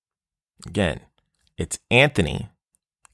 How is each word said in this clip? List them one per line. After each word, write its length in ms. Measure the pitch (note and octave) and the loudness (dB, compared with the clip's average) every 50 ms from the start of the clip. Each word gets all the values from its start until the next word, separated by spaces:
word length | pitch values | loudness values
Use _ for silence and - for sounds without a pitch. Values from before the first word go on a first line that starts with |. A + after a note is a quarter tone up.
| _ _ _ _ _ _ _ _ _ _ _ _ - | _ _ _ _ _ _ _ _ _ _ _ _ -16
Again, 360 | - F2 G#2+ G2 E2 C2 B1+ - _ _ _ _ _ _ _ _ _ _ - | -6 -2 0 0 0 -2 -4 -10 _ _ _ _ _ _ _ _ _ _ -8
it's 200 | E2+ - - - _ - | -8 -8 -8 -10 _ 2
Anthony 580 | A2+ B2 C#3 D3+ - - E2+ C#2+ - - - - _ _ _ _ _ _ _ _ _ _ _ _ | 4 4 4 4 4 0 -2 0 -2 -6 -10 -12 _ _ _ _ _ _ _ _ _ _ _ _